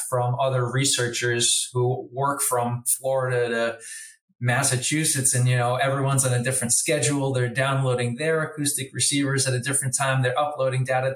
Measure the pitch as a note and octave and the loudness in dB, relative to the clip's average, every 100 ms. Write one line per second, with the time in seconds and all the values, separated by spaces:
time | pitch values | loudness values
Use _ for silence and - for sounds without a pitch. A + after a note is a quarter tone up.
0 | - B2 B2 B2+ C3+ C3 A#2 C3 C3+ - | -4 0 0 0 0 0 0 0 0 0
1 | A#2+ - A#2+ A#2+ A#2+ - - B2 B2 C3 | 0 -2 -2 0 0 0 -2 0 0 -2
2 | - A#2+ C#3 C#3+ - B2 A#2+ B2 - - | -6 -4 -2 -2 -2 0 -2 -2 -2 -2
3 | C3+ C3+ B2+ B2 A#2 A#2 A#2 - - - | 0 0 0 0 0 0 -2 -4 -12 -16
4 | - - _ - A#2+ B2+ C3 B2 - D3+ | -18 -20 _ -4 0 2 2 0 0 0
5 | D3+ C3+ B2 B2+ B2+ B2 A#2+ B2+ C3+ C#3 | 0 2 2 2 2 2 2 2 0 2
6 | C3+ C3+ C3 B2 B2+ B2+ A#2 - - D3+ | 2 2 2 0 0 -2 0 0 2 0
7 | - C#3+ C3+ B2+ B2 B2 C3+ C3+ C3 B2 | 2 0 0 0 0 0 0 2 2 0
8 | A#2+ A#2+ D#3 D#3+ D#3 - C#3+ - C3+ B2+ | 0 -2 0 0 -2 -4 -2 -2 -6 -2
9 | - C#3+ C3+ C3+ C3 B2+ C#3 C3+ C3+ C3+ | 0 2 2 2 0 0 0 -2 0 0
10 | C3+ C3 B2+ D3 D3 C#3+ C3 B2+ B2+ C3 | 2 2 2 2 0 0 0 0 0 0
11 | C3 | 0